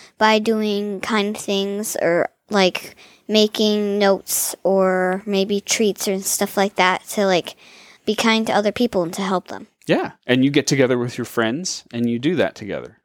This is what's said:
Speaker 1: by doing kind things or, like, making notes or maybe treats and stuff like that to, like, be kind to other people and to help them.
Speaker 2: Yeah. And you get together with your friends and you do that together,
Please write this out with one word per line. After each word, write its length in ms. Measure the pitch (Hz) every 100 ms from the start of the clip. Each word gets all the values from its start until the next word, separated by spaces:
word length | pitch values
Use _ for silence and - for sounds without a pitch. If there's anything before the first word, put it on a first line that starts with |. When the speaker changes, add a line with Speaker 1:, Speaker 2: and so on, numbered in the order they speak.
| - -
Speaker 1:
by 220 | 220 220
doing 640 | 220 220 214 202 208 190
kind 360 | - 220 202 214
things 600 | - 196 196 202 220 -
or, 300 | 165 170 - _ -
like, 460 | 208 185 - - - - _ -
making 680 | 214 214 220 214 208 202 202
notes 560 | 202 196 - - - -
or 580 | 180 190 185 185 185 185 208
maybe 340 | 196 196 202
treats 480 | - - 214 180 -
and 160 | 190
stuff 320 | 196 - 202 -
like 200 | 196 -
that 260 | 185 180 -
to, 180 | - 196
like, 300 | 180 - - - - - - -
be 80 |
kind 320 | 214 233 220 220
to 60 |
other 180 | 202 208
people 300 | 202 240 196
and 100 | 170
to 80 | 185
help 260 | 190 185 -
them. 180 | - - _ -
Speaker 2:
Yeah. 260 | 170 - - -
And 160 | 127
you 60 | 135
get 160 | 143 131
together 300 | 139 127 123
with 200 | 120 -
your 60 | 117
friends 580 | - 113 139 185 - -
and 160 | 117 117
you 100 | 120
do 180 | 143 165
that 180 | 95
together, 440 | - - 73 62 -